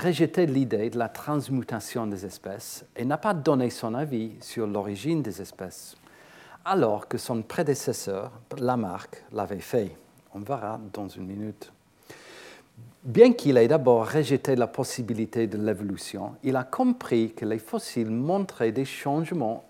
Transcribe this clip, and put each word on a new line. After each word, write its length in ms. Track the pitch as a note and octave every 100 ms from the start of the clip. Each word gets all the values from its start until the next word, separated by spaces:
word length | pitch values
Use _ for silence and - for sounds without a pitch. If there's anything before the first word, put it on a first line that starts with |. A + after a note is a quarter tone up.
rejeté 460 | F3 D#3+ D#3+ - D#3+
l'idée 420 | C3 B2 G#2 A2+
de 100 | A#2
la 100 | A2+
transmutation 960 | - - D3 C3 C3+ A2 A2+ - B2+ A2
des 180 | G2
espèces 600 | F#2+ - F#2+ G#2 - - -
et 100 | -
n'a 140 | B2 D3+
pas 160 | G#3+
donné 360 | F3 D3 C3+ B2
son 240 | - A2+
avis 400 | A#2+ D3+ A#2+ A2 -
sur 280 | - A#2+ G#2+
l'origine 520 | G2+ G2+ G2 C#3 E3
des 220 | A#2+ F#2+
espèces, 540 | F#2 - F#2 - - - - - - - - -
alors 440 | F3 G3 A2+ G#2 -
que 100 | A#2
son 240 | - A#2
prédécesseur, 880 | G#2+ - D3 C3+ - - - G2 B2 - - C#3+
Lamarck, 680 | B2 B2 F#2+ F#2+ - - -
l'avait 260 | G#2+ F#2+ G2
fait. 380 | - B2 F#2+ - - - _
On 40 | G2
verra 400 | G#2 C3+ G#2+ A2 G#2+
dans 160 | G#2+ F#2+
une 180 | G2+ F#2+
minute. 460 | G2+ G#2+ G#2+ - _ _ _ - - - - - - _ - - -
Bien 300 | C3 A2+ B3
qu'il 240 | A#3+ D3 B2+
ait 100 | A#2
d'abord 460 | D3+ B2+ A#2 A2
rejeté 420 | A#2 A#2+ C3+ -
la 140 | B2+ A2+
possibilité 800 | - B2+ - A#2 A2 A2 A#2 A2+
de 100 | G#2
l'évolution, 760 | G#2+ F#2+ G#2 F#2 - G#2 G#2+ C3
il 100 | C3
a 80 | C3
compris 680 | B2+ - B3+ B3 - A#2 A2+
que 120 | -
les 140 | G#2+ A2
fossiles 520 | - A2+ - A#2+ A2
montraient 600 | A2+ D3 G3 F#3+ - A2+
des 140 | B2+
changements 800 | C3+ - C#3+ D3+ D#3+ F3 A2 A#2